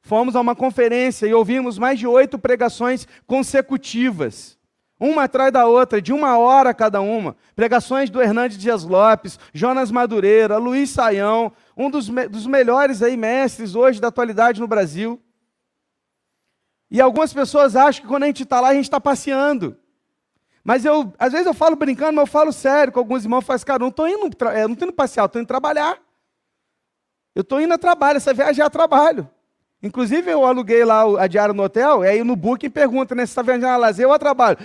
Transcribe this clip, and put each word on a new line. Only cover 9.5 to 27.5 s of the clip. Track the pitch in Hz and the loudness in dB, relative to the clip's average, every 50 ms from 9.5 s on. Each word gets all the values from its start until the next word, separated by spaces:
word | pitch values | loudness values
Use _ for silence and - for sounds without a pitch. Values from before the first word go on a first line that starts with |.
| _ | _
Jonas | 151 208 247 262 269 262 202 | -4 -2 -2 0 -2 -2 -2
Madureira, | 226 247 247 226 226 208 185 196 214 220 220 214 208 | -2 -2 -2 0 -2 0 2 4 4 4 4 2 0
Luiz | 220 233 247 254 277 285 269 | -2 -2 -2 -2 -2 -4 -4
Saião, | - 285 247 226 202 196 202 208 220 226 233 214 _ _ _ _ _ | -2 -2 0 0 0 0 -2 0 0 -2 -2 -4 _ _ _ _ _
um | - 262 285 | -6 -6 -4
dos | 262 294 226 202 | -4 -6 -6 -6
me-, | 233 254 247 | -6 -6 -6
dos | 226 202 220 208 | -6 -10 -12 -6
melhores | 247 269 269 247 233 240 269 285 277 262 190 | 0 0 2 2 2 2 2 0 0 0 -2
aí | 233 240 262 | -2 -2 -2
mestres | 233 220 220 240 262 269 247 - - 226 202 175 | -2 -4 -4 -2 -2 -2 -4 -4 -8 -14 -8 -2
hoje | 226 247 262 247 202 | 2 2 2 2 0
da | 220 233 | -4 -4
atualidade | 233 254 240 233 214 202 226 240 233 202 | -2 -4 -4 -4 0 0 2 2 0 -2
no | 233 | -4
Brasil. | 214 220 214 190 156 147 175 214 226 240 247 _ _ _ _ _ _ _ _ _ _ _ _ _ _ _ _ _ _ _ _ _ _ _ _ _ _ _ _ _ _ _ _ _ _ | -2 -2 -2 -2 -2 -4 -8 -8 -8 -8 -12 _ _ _ _ _ _ _ _ _ _ _ _ _ _ _ _ _ _ _ _ _ _ _ _ _ _ _ _ _ _ _ _ _ _
E | - 233 | 2 2
algumas | 262 262 220 294 320 - | 2 4 4 0 -2 -2
pessoas | - 277 269 - - 294 285 269 196 | -2 -4 -4 0 2 2 2 4 4
acham | 254 269 294 269 - | 4 4 4 2 -2
que | - | -8
quando | 208 262 277 277 | -6 -4 -2 -2
a | |
gente | 294 - - 262 | -2 -2 -4 -6
tá | - 262 240 | -2 0 0
lá, | 247 262 | 2 2
a | 277 | 2
gente | 285 269 277 | 2 0 -2
tá | - - | -4 -2
passeando. | - 285 277 - - 285 269 262 277 294 294 240 175 131 - _ _ _ _ _ _ _ _ _ _ _ _ _ _ _ _ _ _ | -2 -2 -4 -2 -4 -4 -2 0 0 0 -2 -2 -4 -8 -10 _ _ _ _ _ _ _ _ _ _ _ _ _ _ _ _ _ _
Mas | - 233 262 226 | -2 0 0 2
eu, | 302 302 311 269 190 - | 2 2 2 0 -4 -4
às | _ 233 254 | _ -2 -2
vezes | 247 320 359 | 0 0 0
eu | 359 285 | -2 0
falo | - 320 320 320 | 2 2 0 2
brincando, | 294 302 277 254 262 285 311 311 | 0 -2 -4 -2 -2 -2 -2 0
mas | 302 285 | 0 0
eu | - | 0
falo | - 294 311 320 | 2 2 2 2
sério | - - - 269 277 294 294 254 | 0 -2 -2 0 2 2 2 0
com | - 247 | 0 -4
alguns | 247 214 254 262 208 | -2 -2 -4 -4 -2
irmãos, | 220 240 262 214 | -2 -4 -4 -2
falo | - 262 | -4 -6
assim: | 247 - | -6 -4
"Cara, | - 269 254 | -4 -4 -2
eu | 240 | -2
não | 254 | -4
tô | - - 311 | -4 -2 -2
indo | 330 392 427 415 302 - | -2 -2 -4 -6 -8 -6
tra-, | _ 247 226 - | _ -4 -4 -2
é, | 220 214 | -2 -2
não | 220 240 | -2 -4
tô | 220 359 | -6 -8
indo | 370 359 | -8 -4
passear, | - 277 - - 233 220 | -4 -4 -4 0 -2 -2
eu | 285 | -2
tô | - 233 | -2 -8
indo | 233 | -8
trabalhar. | - 247 269 269 302 302 294 302 320 370 _ _ _ _ _ _ _ _ _ _ _ _ _ _ _ _ _ _ _ _ _ _ _ _ _ _ _ _ | -6 -6 -4 -4 -2 -2 -2 -2 -4 -6 _ _ _ _ _ _ _ _ _ _ _ _ _ _ _ _ _ _ _ _ _ _ _ _ _ _ _ _
Eu | - 190 | -8 -4
tô | _ | _